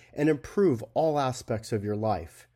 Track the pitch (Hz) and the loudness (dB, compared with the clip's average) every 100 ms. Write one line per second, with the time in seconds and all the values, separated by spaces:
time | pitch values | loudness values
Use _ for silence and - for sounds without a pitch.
0 | - - 156 147 - - 190 117 123 - | -14 0 2 2 -2 2 2 2 -2 0
1 | 160 147 131 127 - 110 - 110 104 104 | 2 2 0 -4 -4 -6 -2 -4 -2 -2
2 | 110 92 80 - - | 0 -2 -4 -16 -20